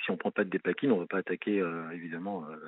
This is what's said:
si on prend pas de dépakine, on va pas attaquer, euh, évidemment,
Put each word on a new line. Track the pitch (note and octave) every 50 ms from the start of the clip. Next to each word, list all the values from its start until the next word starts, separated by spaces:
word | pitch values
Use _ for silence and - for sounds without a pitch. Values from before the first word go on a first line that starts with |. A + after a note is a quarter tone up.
| -
si | -
on | F#2+ E2
prend | - G2
pas | - - G#2
de | F#2
dépakine, | F#2 F#2 - F#2 F2 - C#3+ C#3
on | A2+ F2+
va | F2 -
pas | - F#2+
attaquer, | F2+ - F2+ - - G#2+ G#2 G2
euh, | F#2 E2+ E2 E2 E2 D#2+
évidemment, | E2+ E2+ E2+ E2+ E2 E2+ F#2 G2+ G2+ F2+ D#2 D2+ D#2 D#2 D#2